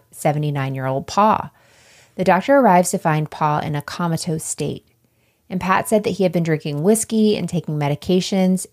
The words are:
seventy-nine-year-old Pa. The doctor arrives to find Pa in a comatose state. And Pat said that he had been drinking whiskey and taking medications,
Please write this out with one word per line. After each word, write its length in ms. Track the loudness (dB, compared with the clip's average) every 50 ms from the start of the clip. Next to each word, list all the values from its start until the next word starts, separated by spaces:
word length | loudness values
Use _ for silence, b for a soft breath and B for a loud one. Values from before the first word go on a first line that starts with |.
| _ _
seventy-nine-year-old 960 | -16 -2 0 0 0 0 -2 -2 -2 -4 -4 -4 -4 -4 -4 -4 -4 -4 -6
Pa. 440 | -2 0 2 4 4 2 0 -2 -8 b b b b b b b b b b b b b
The 80 | -2 2
doctor 340 | 2 2 2 4 4 4 6
arrives 320 | 6 6 6 6 4 2
to 80 | -2 -2
find 320 | -2 -2 0 0 -2 -6
Pa 300 | -4 -4 -2 0 0 -2
in 140 | -2 -4 -6
a 60 | -6
comatose 640 | -6 -8 -8 -6 -4 -2 -2 -4 -4 -4 -6 -6 -6
state. 400 | -8 -8 -6 -6 -6 -6 -10 _ _ _ _ _ _ _ _ _ _ _ _ _ -8
And 120 | -8 -6
Pat 280 | 0 0 0 0 0 0
said 160 | 0 0 0
that 60 | 0
he 120 | -2 0
had 100 | 0 0
been 100 | 2 0
drinking 400 | 0 0 0 -2 -2 -6 -4 0
whiskey 540 | 2 2 2 2 0 -2 0 2 2 2 2
and 120 | 0 -2 -4
taking 300 | -4 -4 -4 -4 -4 -2
medications, 880 | 0 -2 -2 -2 0 0 0 0 0 0 0 2 2 2 2 0 -2 -8